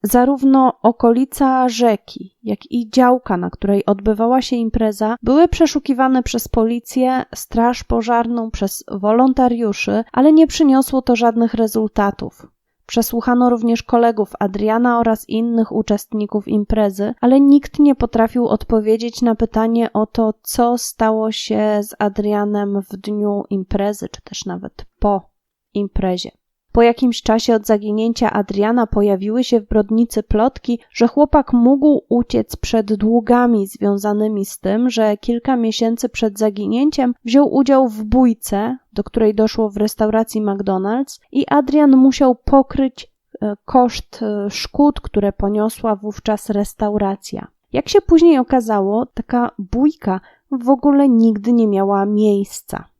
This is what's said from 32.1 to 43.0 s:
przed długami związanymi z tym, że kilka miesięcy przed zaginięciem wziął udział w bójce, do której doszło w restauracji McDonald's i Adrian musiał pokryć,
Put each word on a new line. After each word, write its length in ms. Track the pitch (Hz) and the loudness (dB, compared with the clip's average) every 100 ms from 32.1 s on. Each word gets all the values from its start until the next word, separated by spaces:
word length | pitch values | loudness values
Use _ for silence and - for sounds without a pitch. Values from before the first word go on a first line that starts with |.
| 233 240 233 214 - | -2 0 -4 -4 -8
przed 380 | - 226 208 | -2 -2 -2
długami 720 | 214 214 233 220 240 247 220 196 | -2 2 0 2 2 4 0 -2
związanymi 800 | - 202 202 208 208 214 208 | -4 -2 -2 -2 -2 -2 -2
z 140 | 196 - | -6 -6
tym, 320 | 196 208 254 | -4 0 0
że 260 | 226 214 208 | 0 0 0
kilka 400 | - 233 247 240 | -4 -4 -2 -2
miesięcy 520 | 226 220 226 233 247 | -2 -2 -2 -2 -6
przed 300 | - 220 202 | -2 -4 -2
zaginięciem 760 | 214 202 202 226 294 302 247 240 | -4 -2 -4 0 0 0 -2 -4
wziął 300 | 233 262 285 | 2 2 4
udział 340 | 269 262 269 262 | 2 2 2 2
w 160 | 214 | -2
bójce, 720 | 214 247 247 220 - 202 226 254 _ | -2 2 2 0 -4 -4 -4 -8 _
do 120 | - | -8
której 300 | - 240 214 | -6 0 0
doszło 360 | 214 220 - 214 | 2 -2 0 -4
w 60 | 202 | -2
restauracji 640 | 214 - 214 220 226 214 | -4 -2 -2 0 -2 -4
McDonald's 800 | 208 196 196 190 190 240 269 - _ | -4 -4 -4 -4 -2 -4 -6 -12 _
i 120 | 269 - | -4 0
Adrian 480 | 294 262 294 294 262 | 0 2 2 6 6
musiał 380 | 269 254 262 | 6 4 2
pokryć, 800 | 240 - 277 269 - 262 - | 2 2 2 2 -2 -4 -6